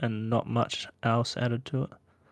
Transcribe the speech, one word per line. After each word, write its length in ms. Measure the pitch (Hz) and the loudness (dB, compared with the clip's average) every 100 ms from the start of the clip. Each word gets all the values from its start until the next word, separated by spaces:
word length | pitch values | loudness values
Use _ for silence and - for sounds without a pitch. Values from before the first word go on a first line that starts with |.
and 300 | 120 110 110 | -2 -2 0
not 180 | 117 - | 2 2
much 380 | 117 - - - - | 2 0 -2 -10 -2
else 340 | 117 117 117 - | 2 2 2 0
added 260 | 120 120 131 | 0 0 -2
to 160 | 131 | -4
it. 80 | 135 - _ _ _ | -4 -8 _ _ _